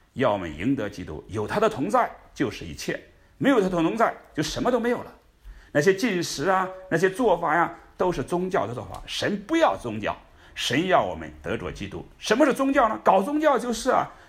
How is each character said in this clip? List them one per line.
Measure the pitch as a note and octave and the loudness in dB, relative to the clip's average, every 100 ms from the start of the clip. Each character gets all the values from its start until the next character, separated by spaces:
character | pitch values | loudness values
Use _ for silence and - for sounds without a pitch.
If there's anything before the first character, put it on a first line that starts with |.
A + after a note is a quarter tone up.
| _ | _
要 | - B2+ | -2 0
我 | G#2 | 0
们 | F2 D2 | -4 -4
赢 | A2+ C3+ | -2 -2
得 | G#2 | -4
基 | G2 | -8
督， | E2 D#2 - | -12 -12 -10
有 | G2+ G#2 | -6 -4
他 | G3+ | 0
的 | A3 | 0
同 | - E3 | 0 0
在 | B3 G#3 - - | 0 0 -4 -12
就 | - C3 | -4 -4
是 | - | -4
一 | E2 | -12
切， | C#2+ - - - _ _ - | -10 -8 -8 -10 _ _ -2
没 | B3 | 2
有 | C4 | 4
他 | |
的 | F#3 | 2
同 | F3 E3 A3 | 2 0 2
在 | A3 - - | 0 -2 -10
就 | - | -6
什 | D#3 - | -4 -2
么 | B3 | 0
都 | B3+ | 0
没 | A#3 | 0
有 | A3+ | -2
了。 | - - _ _ - - - | -6 -18 _ _ -20 -20 -4
那 | C#3+ | 2
些 | D#3+ | 4
禁 | F#3+ B3 F3+ | 4 2 0
食 | D3+ - D#3 | -2 -2 0
啊， | F#3+ F#3 - - | 0 0 -6 -4
那 | D#3+ | 2
些 | F#3 | 2
做 | F#3 A#3+ F3 | 2 2 2
法 | E3+ D#3+ | 2 2
呀， | D#3+ - - - | 2 -2 -10 -2
都 | F#3 | 0
是 | E3 | 0
宗 | - F3 F#3 | -2 -4 -2
教 | F3+ G#2 | -2 -2
的 | |
做 | A#2+ | -6
法。 | F2 F2 | -10 -12
神 | - - C3 G3+ - | -10 -4 -2 -2 -2
不 | E4 | 2
要 | D4 - | 4 2
宗 | B2 G#2+ | -4 -4
教， | G2+ - - - - | -4 -6 -10 -20 -18
神 | - - B2 F#3 | -8 -2 0 4
要 | E3 | 4
我 | G2+ D#2+ | 4 -2
们 | D#2 - | -10 -10
得 | E2+ G#2+ | -6 -6
着 | E2 | -6
基 | C#2+ G2 | -8 -10
督。 | F2 - - | -10 -14 -6
什 | - A3 | 0 4
么 | D4 | 4
是 | |
宗 | A#3+ C4+ | 2 2
教 | C#4 A#3 | 4 2
呢？ | A3 | 2
搞 | - F#3+ | 4 4
宗 | G3 D4 | 4 2
教 | D#4 B3+ | 2 2
就 | A#3+ | 0
是 | A3+ C4 | -4 0
啊， | G#3+ C3 - | 2 0 -6